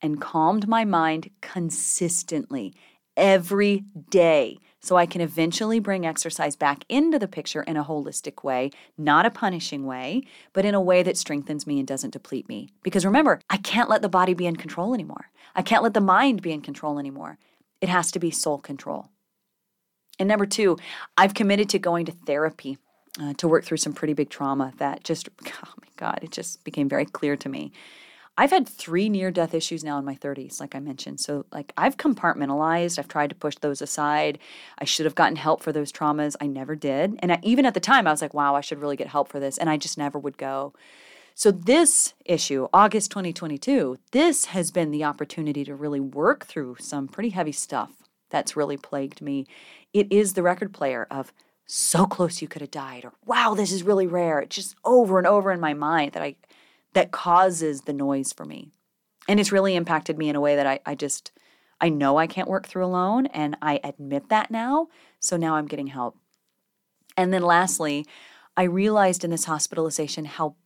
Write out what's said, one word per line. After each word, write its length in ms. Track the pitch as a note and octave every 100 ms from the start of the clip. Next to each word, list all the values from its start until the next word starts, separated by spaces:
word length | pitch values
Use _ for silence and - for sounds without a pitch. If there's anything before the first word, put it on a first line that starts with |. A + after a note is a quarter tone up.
and 200 | D#3 D3
calmed 460 | - D#3+ D#3+ G#3+ G3+
my 160 | A3+ G#3+
mind 440 | E3+ D#3+ D#3+ - -
consistently 1300 | - F#3 E3 - - - E3+ - - D#3+ B2 C3+ F#2+ - _ _ _ -
every 680 | G3 F#3+ F3 G3+ G#3 G3 - D#3+ -
day, 480 | F#3 E3+ D3+ A2+ - _ _
so 160 | - F3+
I 100 | F3
can 140 | F3
eventually 600 | E3 D3+ E3 - A3 A3+
bring 240 | G3+ F#3+ E3
exercise 500 | D#3 E3 - D3+ -
back 300 | D3 C#3+ -
into 320 | C4 E4 D4+
the 80 | G3+
picture 360 | D#3+ - D#3
in 120 | - D#3
a 80 |
holistic 600 | C#3+ D3+ C#3+ - D3 - C#3
way, 260 | B2+ C#3 - - -
not 280 | D3+ D3+ A3
a 40 |
punishing 560 | - G3+ F3 - C#3+ C3+
way, 380 | B2+ B2+ A#3 - - _
but 100 | G3
in 100 | G#3
a 60 | G3+
way 240 | F#3 F3+
that 140 | F3+ -
strengthens 500 | - C#3+ C#3+ D3+ D3+
me 120 | C#3+
and 80 | C3+
doesn't 260 | C3+ -
deplete 340 | C3 - C3 -
me. 220 | A2 - _
Because 240 | F#3 G3 F#3+
remember, 360 | B3+ D4 D#3+ -
I 80 | G3
can't 320 | - A3 A#3
let 120 | G#3+
the 60 | G#3
body 260 | F3+ F#3
be 120 | F3+ F3
in 100 | E3
control 380 | D#3+ - G3
anymore. 380 | B3 - - - _ -
I 100 | -
can't 200 | - -
let 100 | A3+
the 60 | G#3
mind 420 | G3 F#3+ C#4 G#3
be 120 | E3+
in 80 | D3+
control 360 | C#3+ C#3 D3+ C#3+
anymore. 400 | C#3 C#3 D#3 - _ _ _ -
It 80 | F3+
has 200 | F3+ D#3+
to 80 | F3+
be 120 | E3
soul 280 | - D#3+ C#3+
control. 500 | - C#3 C#3+ - - _ _ _ _ _ _ _ _ _ _ -
And 120 | G3
number 160 | G#3+ G3+
two, 320 | A3 G3 E3 - - - -
I've 160 | G3
committed 340 | G3+ G3+ G3+ G3+
to 100 | G3
going 260 | F3 E3+ D#3+
to 80 |
therapy, 640 | - - D3 D#3 - C3+ C#3 _ _ _ -
uh, 120 | D3
to 160 | C3+ E3+
work 160 | D#3+ -
through 120 | D#3
some 140 | F3+
pretty 220 | - D#3
big 160 | D3 C#3+
trauma 420 | - C#3 C#3 C3+ -
that 260 | C#3 -
just, 240 | - D#3+ - _
<laughs> 80 | -
oh 280 | - - -
my 80 | _ -
God, 220 | - -
it 100 | D#3+
just 320 | - - -
became 240 | - D3 C#3
very 180 | C#3+ D3
clear 300 | - D3 C#3+
to 140 | C#3
me. 240 | D2+ C#3 - - - - - - -
I've 140 | A#3+
had 180 | F4+ -
three 400 | - - E3+ G#3+
near-death 440 | G3 F#3 F3+ D#3+
issues 300 | E3 - D#3+
now 140 | D3+ C#3+
in 60 | C#3
my 100 | C3+
thirties, 460 | C#3+ C#3 C3+ -
like 120 | C#3+
I 60 | C3+
mentioned. 400 | C#3+ C3+ C#3 C#3+
So, 260 | - C#3+ -
like, 220 | D3 C#3+ -
I've 220 | B3 C#4
compartmentalized. 1000 | D4+ A#3 E3+ - C#3 C#3+ D#3+ E3+ F3 E3+
I've 120 | C#3
tried 220 | D#3 D3
to 40 | -
push 220 | D3+ -
those 240 | D3 C#3
aside. 580 | D3 - D3 D3+ D3+ D3 - - - -
I 80 | C#3+
should 200 | - D#3
have 100 | D#3+
gotten 200 | D#3+ D3+
help 260 | D3 D#3
for 120 | -
those 180 | D#3 C#3+
traumas. 460 | - D3+ D3+ D3 -
I 80 | D3
never 260 | C3+ C3+
did. 460 | D#3 C#3+ C3+ F#3+ A3
And 140 | F3
I, 60 | F3
even 220 | G3 B3 C4
at 80 |
the 80 | G3
time, 260 | G#3 B3+ F3
I 40 |
was 100 | D3+
like, 120 | D3+
"Wow, 220 | D3 C#3+ C#3+
I 60 |
should 180 | C#3+ C#3+
really 160 | D3 C3+
get 120 | -
help 200 | C#3+ C#3
for 140 | C#3
this." 160 | C#3 C#3
And 120 | E3+
I 60 | D3+
just 220 | - -
never 200 | C#3+ C#3+
would 200 | C#3 -
go. 360 | C3+ C3+ C#3+ _ - - - - _ -
So 160 | G#3+
this 600 | F3+ F3 D4+ E4 - - -
issue, 460 | - E3 - C3+ C3
August 380 | F#3 G#3 A3 G3
twenty 220 | G3+ F3+
twenty-two, 640 | - D#3+ C#3 - A#3+ C#3 B2+ _
this 320 | B3+ D#4+ C#4 -
has 260 | F#3 E3+
been 200 | F3+ D#3
the 120 | D3
opportunity 640 | D3+ C#3+ D3 - D3+ C#3+ C#3+
to 100 | C#3
really 240 | D3 C#3+
work 460 | C#3 C3+ F#3 G3 -
through 320 | - B2+ B2
some 300 | - C#3+ C3+
pretty 220 | - A3+
heavy 200 | F#3 D#3
stuff 400 | D3 - B2+ - _ _ _ _
that's 260 | D3+ - D#3
really 220 | D3 C#3
plagued 440 | - C#3+ C#3 -
me. 260 | D3 C#3 C3+ - - - _
It 180 | G#3 G3+
is 220 | G3+ G3+ F#3+
the 80 |
record 300 | F3 F3+ G3+
player 340 | - C#3 A#2+ -
of 220 | C#3 C3 _ _ _ -
"So 400 | - - E3+ F#3+
close 360 | - E3+ -
you 60 | D#3
could 140 | D#3
have 100 | C#3
died," 320 | D3+ C3+ B2
or 80 | B2 _ -
"Wow, 280 | A#3 A3+
this 200 | G#3 G3
is 100 | F#3+
really 240 | F3 G3 F#3
rare." 320 | F3 E3+ D3+
It's 160 | C#3 -
just 220 | - - -
over 320 | B3 G#3+ F#3
and 100 | F3
over 240 | G#3 G3
in 80 | F3+
my 140 | D#3
mind 400 | D3 D3+ E3 C#3+
that 100 | -
I, 140 | D3 - _ _ _ _ _
that 180 | F#3+ -
causes 680 | - F3+ F3 F#3+ E3 D#3 C#3
the 120 | -
noise 400 | C#3+ C#3 C#3 C3+
for 120 | - -
me. 260 | - D#3 _ _ _ _ _ -
And 120 | G#3
it's 120 | G3+
really 240 | G3 G3 F3+
impacted 420 | E3+ D#3+ - D#3
me 100 | D3+
in 80 | D3
a 60 |
way 140 | D3 C#3+
that 100 | C#3
I, 140 | C3+ -
I 80 | C#3+
just, 360 | C#3+ - - _ _ _ _ -
I 80 | E3+
know 300 | D3 C#3 D3
I 80 | E3
can't 220 | F#3 -
work 180 | F#3+ -
through 180 | F#3
alone, 440 | F#3 F3+ F#3 A#3+ C4+
and 280 | - D3 -
I 180 | D3+ C#3+
admit 460 | F#3 F#3 C#3 C#3 -
that 200 | G#3+ -
now. 380 | A3+ A#3+ D4 E4 _ _ -
So 180 | - F3
now 160 | D#3+
I'm 140 | D#3 D3
getting 180 | D3+ C#3
help. 320 | C3 A#2+ - _ _ _ _ _ _ _ _ _ -
And 160 | F#3
then 120 | F#3
lastly, 640 | F3 E3+ F#3 - D#3 C#3+ D3+ - - - _ -
I 60 |
realized 600 | F3+ F#3 G#3 G#3+ F#3+ F3+
in 60 | E3+
this 160 | E3 E3
hospitalization 800 | D#3 - E3+ D#3+ D#3+ D3 D#3+ D3+
how 300 | - D#3 -